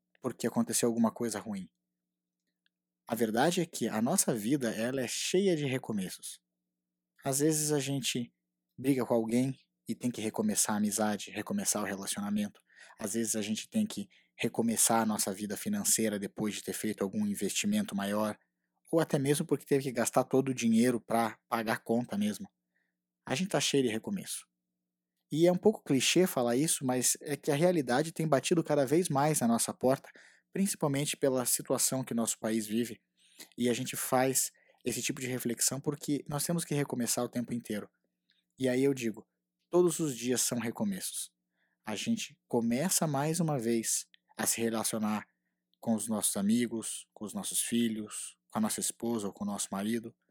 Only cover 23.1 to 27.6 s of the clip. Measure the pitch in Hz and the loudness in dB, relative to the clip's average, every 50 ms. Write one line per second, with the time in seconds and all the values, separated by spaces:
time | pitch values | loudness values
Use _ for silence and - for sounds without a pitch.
23.1 | _ _ - - 123 139 185 190 - 151 139 - - 139 131 120 104 113 - - | _ _ -6 -4 -2 -2 -2 0 0 0 0 2 2 4 4 4 2 -2 -4 -4
24.1 | 101 92 - - - - - _ _ _ _ _ _ _ _ _ _ _ _ _ | -6 -6 -6 -8 -10 -12 -12 _ _ _ _ _ _ _ _ _ _ _ _ _
25.1 | _ _ _ - - 147 170 175 180 175 - 214 220 - - - 147 131 117 - | _ _ _ -4 0 4 4 4 4 6 4 2 2 2 0 2 2 4 4 4
26.1 | - 165 185 185 - 139 123 120 120 127 151 165 - - 147 127 127 127 120 - | 4 4 4 4 2 0 0 2 2 2 2 2 0 -2 0 0 0 2 2 0
27.1 | - - - - 143 135 - - 147 143 | 0 -2 -4 -6 -6 -4 0 0 2 4